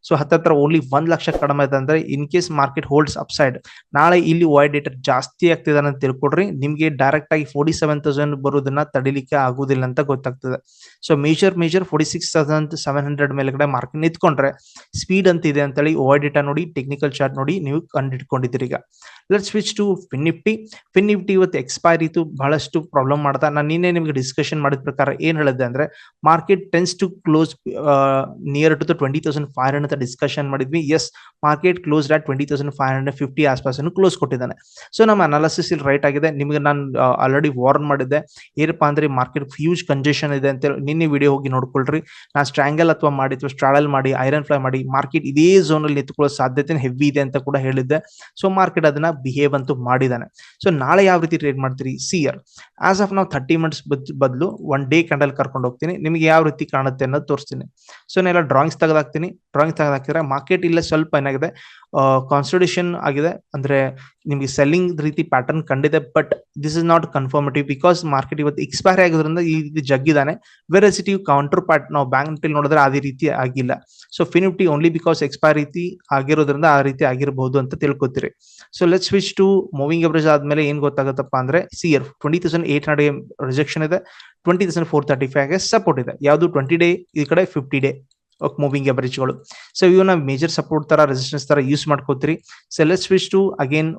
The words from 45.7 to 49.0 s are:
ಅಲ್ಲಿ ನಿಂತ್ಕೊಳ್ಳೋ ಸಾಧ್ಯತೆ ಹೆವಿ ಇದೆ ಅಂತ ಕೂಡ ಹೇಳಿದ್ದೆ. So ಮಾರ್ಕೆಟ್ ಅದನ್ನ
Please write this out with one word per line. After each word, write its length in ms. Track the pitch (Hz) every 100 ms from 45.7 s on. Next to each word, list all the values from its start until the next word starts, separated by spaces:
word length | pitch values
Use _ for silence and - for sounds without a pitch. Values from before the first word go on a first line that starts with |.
| 156
ಅಲ್ಲಿ 160 | 151 143
ನಿಂತ್ಕೊಳ್ಳೋ 280 | 135 - 143
ಸಾಧ್ಯತೆ 480 | - 131 131 139 156
ಹೆವಿ 300 | 127 127 147
ಇದೆ 140 | 139
ಅಂತ 160 | 135 135
ಕೂಡ 200 | 135 139
ಹೇಳಿದ್ದೆ. 420 | 131 135 131 151 - - - -
So 80 | 190
ಮಾರ್ಕೆಟ್ 340 | 190 180 175 156
ಅದನ್ನ 240 | 143